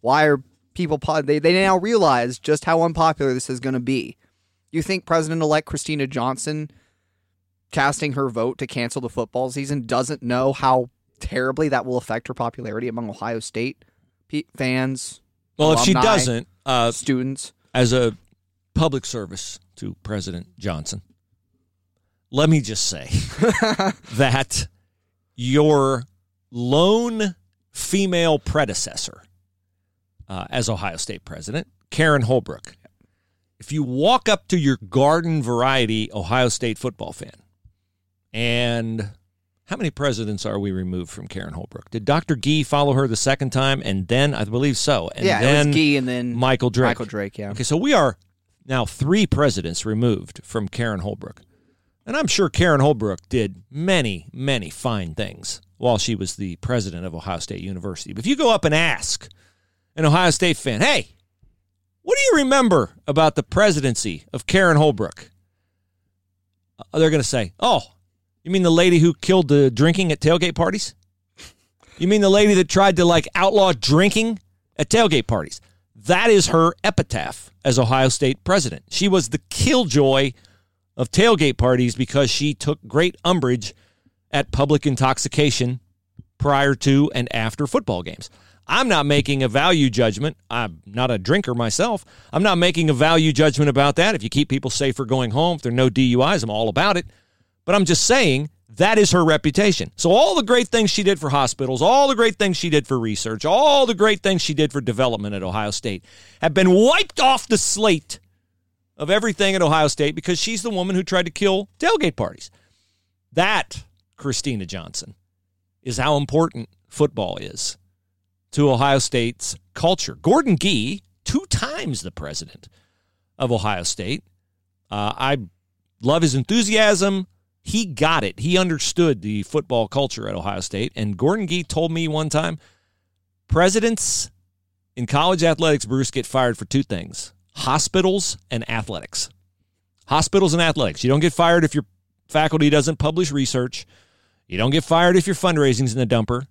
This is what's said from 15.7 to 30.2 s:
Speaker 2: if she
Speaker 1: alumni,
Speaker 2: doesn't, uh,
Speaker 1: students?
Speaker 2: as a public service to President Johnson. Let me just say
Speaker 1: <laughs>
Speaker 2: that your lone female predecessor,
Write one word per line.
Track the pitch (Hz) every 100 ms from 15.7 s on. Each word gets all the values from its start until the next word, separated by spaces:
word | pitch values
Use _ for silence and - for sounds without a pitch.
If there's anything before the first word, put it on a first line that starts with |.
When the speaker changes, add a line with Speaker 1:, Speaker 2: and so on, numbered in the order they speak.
Speaker 2:
if | 151
she | 123
Speaker 1:
alumni, | 190 214 208
Speaker 2:
doesn't, | 127 117 - _
uh, | - 127 117
Speaker 1:
students? | 117 - 127 127 139 - _ _
Speaker 2:
as | - 123
a | 127 120 - _ _ _ _ _ -
public | 156 135
service | - 123 95 92 - - _ -
to | 101 -
President | - 104 92 87 - _
Johnson. | 101 80 76 98 - _ _ _ _ _ _ _ _ _ _ _ _
Let | 127 156
me | 156
just | 107 107 -
say | 85 65
Speaker 1:
<laughs> | 80 - - 226 - 220 214 190 - -
Speaker 2:
that | 113 135 127 135 - - _ _ _ _ _ _
your | - 123 135 151 147 135 131 131 _ _ _ _
lone | 120 120 143 180 220 240 226 202 180 _ _ _
female | - - 196 196 175 165 147
predecessor, | - 156 131 92 - - - - _ _ _ _ _ _ _ _ _ _